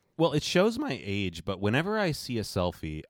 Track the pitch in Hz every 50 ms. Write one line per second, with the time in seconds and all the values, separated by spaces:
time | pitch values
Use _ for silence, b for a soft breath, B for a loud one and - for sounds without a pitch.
0 | b b b - 160 156 135 151 - - - 180 196 233 226 247 302 269 127 95
1 | 67 101 98 104 98 90 85 85 80 - 95 90 98 104 113 143 165 202 214 220
2 | 202 170 143 - - - 123 113 95 - - 98 90 87 - - - 78 78 76
3 | -